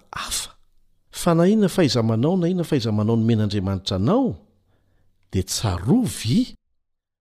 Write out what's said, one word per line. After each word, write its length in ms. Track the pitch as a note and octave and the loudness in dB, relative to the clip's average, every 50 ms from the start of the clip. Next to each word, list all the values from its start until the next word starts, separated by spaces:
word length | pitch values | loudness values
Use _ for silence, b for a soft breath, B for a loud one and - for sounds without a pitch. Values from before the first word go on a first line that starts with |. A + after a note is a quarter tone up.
| _ _ | _ _
hafa? 400 | - - - - - - - - - _ _ _ _ _ _ _ _ _ _ _ | -14 -12 -10 -8 -8 -8 -8 -10 -14 _ _ _ _ _ _ _ _ _ _ _
Fa 220 | - - - F3+ E3+ | -12 -4 0 2 4
na 120 | E3 E3+ F#3 | 4 4 4
inona 220 | G#3+ A3 G3+ F3+ | 4 4 2 2
fahaiza-manao, 680 | - - F3 C3 A#2 B2 A2+ A2+ A2+ A2+ A#2+ D#3 F#3 F#3+ | 2 2 2 2 2 2 0 0 0 2 2 2 2 0
na 100 | E3+ E3+ | 0 0
inona 160 | F#3 F3+ E3 | 0 -2 -2
fahaiza-manao 520 | - D#3 C#3 G#2+ A#2 G#2 G#2+ G#2 G#2+ A#2 | -2 -2 -2 -2 0 0 0 0 2 2
nomen'Andriamanitra 840 | A#2 A2 A2+ A#2+ G#2+ G#2+ G#2 G2 G#2+ F2+ G2 G2 F#2 F#2 - - F#2 | 2 2 2 2 2 0 0 -2 -2 -2 -2 -4 -4 -4 -4 -2 0
anao, 380 | F#2+ B2 G3 B3+ C#4 A3 A#2 - - _ _ _ _ _ _ _ _ _ _ _ _ _ _ _ _ _ | 0 2 2 2 0 -2 -4 -6 -12 _ _ _ _ _ _ _ _ _ _ _ _ _ _ _ _ _
dia 120 | - F#2+ F2 | -4 -4 -4
tsarovy 1120 | - - - - A2 F2+ F2 F2 G#2+ F3 B3 B3 D3 F2+ - - G#2+ C3 G#3 B3+ - - - _ _ _ _ _ _ _ _ _ _ _ _ | -4 -4 -4 -4 -2 -4 -2 0 0 2 2 0 -2 -4 -6 -4 0 0 0 0 -2 -6 -18 _ _ _ _ _ _ _ _ _ _ _ _